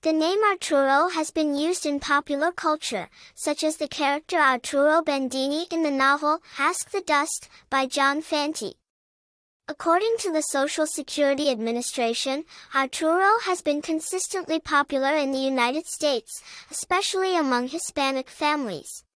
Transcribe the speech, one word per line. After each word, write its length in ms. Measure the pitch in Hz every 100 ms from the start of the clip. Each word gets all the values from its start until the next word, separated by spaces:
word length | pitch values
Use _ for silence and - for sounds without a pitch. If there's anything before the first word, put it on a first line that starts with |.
The 120 | 320
name 240 | 311 311 392 427
Arturo 600 | 381 - 285 269 269 339
has 200 | 339 311
been 240 | - 302
used 300 | 285 311 359
in 160 | 302 285
popular 520 | - 285 - 285 320
culture, 580 | 349 320 311 - 208 170 _ -
such 280 | - - 294
as 140 | 311 302
the 100 | 294
character 520 | - 285 285 - 349
Arturo 640 | 285 254 - 277 294 311
Bandini 640 | 320 277 262 262 269 302 349
in 120 | 339
the 80 | 320
novel 480 | 269 269 285 294 320 - -
Ask 320 | 285 359 -
the 120 | 403
Dust, 480 | 381 294 311 - - - _
by 160 | 269
John 380 | 269 285 277 285
Fante. 540 | 320 302 294 311 - - _ _ _ _ _ _ _ _ -
According 460 | 302 - 339 427 453
to 120 | 403
the 80 | 311
Social 460 | 302 277 277 - 302
Security 640 | - 285 - 285 277 294
Administration, 960 | 233 226 233 247 - 233 233 277 269 320 - -
Arturo 680 | 277 269 - 320 339 381 440
has 160 | - 359
been 220 | - 294
consistently 760 | 302 320 - 370 - 381 339 320
popular 560 | - 294 285 277 269 302
in 160 | 277
the 60 | 269
United 480 | 269 262 240 285 349
States, 560 | - 302 254 - - - - -
especially 680 | - - 359 392 392 370 359
among 320 | 285 247 247
Hispanic 640 | 311 - - 269 269 262
families. 720 | - 302 294 247 165 - - _